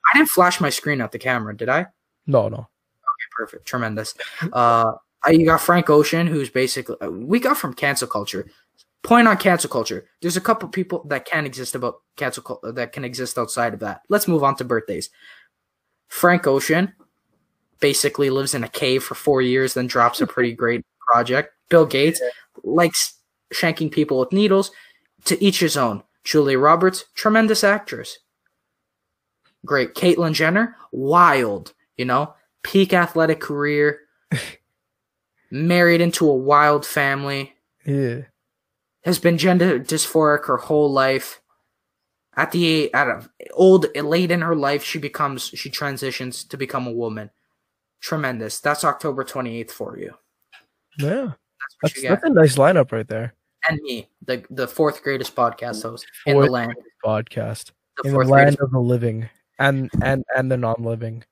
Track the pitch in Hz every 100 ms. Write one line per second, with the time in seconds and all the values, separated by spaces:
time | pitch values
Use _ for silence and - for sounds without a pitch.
0 | - 262 302 - 180 - 151 - 147 139
1 | 113 113 131 123 107 104 117 143 185 _
2 | _ _ - 135 107 110 113 _ _ _
3 | - - - 117 110 - - 127 113 107
4 | 107 - - - 165 131 117 117 113 -
5 | _ _ 139 165 160 165 - 175 165 151
6 | 151 165 170 156 131 127 127 135 120 -
7 | 95 87 127 226 254 285 139 123 143 139
8 | 120 107 101 95 - _ _ _ _ _
9 | - 240 226 190 196 170 143 123 110 92
10 | - _ 170 175 - 185 185 190 185 175
11 | 147 139 - 160 147 131 123 135 123 -
12 | _ - 135 123 - - 110 120 120 -
13 | 123 127 123 - 113 - 120 104 104 92
14 | _ 202 - 165 139 135 127 117 - 85
15 | - _ - - _ _ _ _ _ _
16 | _ - 175 175 151 135 135 160 196 _
17 | _ _ _ _ _ _ _ _ 143 139
18 | 143 - 139 135 139 135 113 - 135 131
19 | - - - 135 127 131 131 131 123 127
20 | 117 - - - 123 117 117 117 - _
21 | - 117 120 127 - _ _ 170 151 135
22 | 151 170 123 - _ - - 151 170 -
23 | - _ _ _ _ - 170 156 156 156
24 | 147 131 127 190 208 196 196 - - _
25 | _ _ - 180 202 185 165 147 123 104
26 | _ _ - 156 139 131 147 170 185 185
27 | - - 220 220 214 214 202 208 - 117
28 | - - _ _ _ _ _ _ _ _
29 | _ _ _ _ _ _ 117 143 120 -
30 | 180 170 165 156 160 190 233 - - -
31 | 135 170 175 139 117 98 - _ _ -
32 | 123 127 151 _ _ _ - 196 190 185
33 | 170 165 160 156 - 143 147 147 147 147
34 | _ _ _ 160 - - _ _ _ _
35 | _ _ _ _ _ 135 165 175 175 170
36 | 170 - 156 135 135 147 147 147 147 -
37 | 139 139 139 139 135 _ _ _ - 139
38 | 131 120 135 _ _ _ _ _ _ _
39 | - 175 170 170 180 180 175 131 143 160
40 | - 160 151 147 147 123 - 151 147 135
41 | 131 135 - - _ _ _ _ _ _
42 | _ _ _ - 156 - 165 160 147 131
43 | 135 - - _ - - 185 185 - 147
44 | 151 165 180 175 165 160 139 147 - 165
45 | 143 - 143 131 - - 139 - 143 131
46 | 135 - 127 - - 139 135 135 123 117
47 | 113 107 104 _ _ _ _ _ _ _
48 | - 156 139 120 110 - 147 147 160 139
49 | 156 135 131 135 123 117 110 - 110 -
50 | 92 - _ _ _ - _ _ _ 147
51 | 143 233 247 - _ _ 139 _ 156 -
52 | 131 196 330 208 151 131 143 180 127 113
53 | 107 110 120 _ _ _ 165 156 143 117
54 | - _ - 127 - 135 123 - 151 143
55 | 139 135 131 - 117 - 120 110 113 117
56 | - - - 139 135 123 117 123 - _
57 | 107 107 110 - 110 110 - _ _ -
58 | 139 139 127 139 143 143 135 127 120 123
59 | 117 110 113 _ _ - 139 135 131 -
60 | 127 135 - 131 131 127 117 117 117 113
61 | 113 113 -